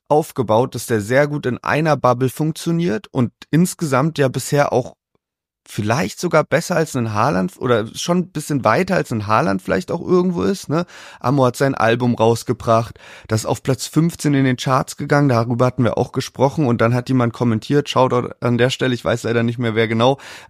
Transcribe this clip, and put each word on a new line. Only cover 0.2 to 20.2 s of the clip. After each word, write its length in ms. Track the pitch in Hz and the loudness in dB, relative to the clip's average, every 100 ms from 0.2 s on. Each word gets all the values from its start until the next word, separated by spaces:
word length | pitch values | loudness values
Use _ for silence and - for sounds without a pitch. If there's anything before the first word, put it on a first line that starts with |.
| 160 - 104 110 131 | 2 -4 2 2 2
dass 120 | 120 - | -4 -4
der 140 | 113 | -2
sehr 260 | 104 131 147 | 2 2 2
gut 180 | 147 127 | 0 -4
in 100 | 120 | -4
einer 400 | - 131 160 139 | -2 0 2 2
Bubble 320 | 123 123 127 | 2 2 0
funktioniert 800 | - 156 - 170 170 175 214 - | -2 -4 -4 -4 -2 0 -2 -4
und 220 | - - - - | -2 -2 -4 -2
insgesamt 680 | 151 180 - 156 131 156 156 | 2 2 0 0 2 0 0
ja 100 | 131 | 0
bisher 460 | 127 - 143 - | -2 -2 0 2
auch 220 | 120 123 - _ _ _ _ _ _ - | 0 -2 -10 _ _ _ _ _ _ -12
vielleicht 540 | - 104 127 190 - | -6 -2 0 -2 -4
sogar 240 | 175 160 | 0 0
besser 320 | - 143 - 170 | 2 -2 0 -2
als 180 | 156 | -2
ein 200 | 131 113 | -2 -2
Haaland 440 | 104 127 180 180 - | 0 0 0 -2 -4
oder 280 | 127 117 110 | 0 0 0
schon 240 | - - 180 | -6 -2 -2
ein 120 | 175 | -2
bisschen 340 | 151 147 143 | -8 -4 0
weiter 320 | 107 127 190 170 | 2 2 0 -2
als 160 | 147 | -2
ein 140 | 113 101 | -4 0
Haaland 360 | 110 175 196 | 0 0 -2
vielleicht 280 | - 185 - | -2 -4 -2
auch 120 | 170 - | -6 0
irgendwo 360 | 180 185 175 | 2 2 0
ist, 260 | 190 196 - | -2 -2 -4
ne? 160 | 156 175 - - - | -4 -4 -12 -20 -6
Ammo 260 | - 139 127 | -2 2 2
hat 100 | - | 2
sein 180 | 139 | -2
Album 400 | - 113 123 123 | 2 2 2 0
rausgebracht, 840 | 110 113 117 - 117 - 113 113 - - - - | 2 2 2 -2 -4 2 0 0 -10 -20 -20 -4
das 140 | 110 | -2
ist 40 | - | -2
auf 160 | - | -4
Platz 240 | - 127 - | -2 -4 -2
fünfzehn 480 | 151 170 - 151 | 0 0 0 0
in 100 | 139 | 2
den 120 | 135 123 | 2 0
Charts 420 | 139 131 - - | 0 -2 -2 -8
gegangen, 320 | 143 147 143 | 0 2 4
darüber 340 | 117 117 120 | 2 0 0
hatten 200 | 127 - | 0 2
wir 120 | 117 - | 0 0
auch 160 | 123 | -2
gesprochen 540 | 131 - - 135 165 131 | -4 -6 0 0 2 0
und 160 | 117 | 2
dann 100 | 113 | 2
hat 160 | 123 123 | 0 0
jemand 240 | 127 120 | 0 0
kommentiert, 560 | - 120 110 - 143 143 | 0 -2 -2 0 -2 0
Shoutout 460 | 120 127 123 - - | 0 2 0 -4 -4
an 180 | 127 120 | -2 2
der 100 | 123 | 0
Stelle, 260 | - 131 | 0 -2
ich 100 | 120 | -2
weiß 180 | 80 117 | -2 -2
leider 200 | 113 117 | 0 0
nicht 160 | 117 120 | 0 -2
mehr, 160 | 117 | -2
wer 140 | 107 113 | 0 0
genau, 300 | 113 123 139 | 2 2 2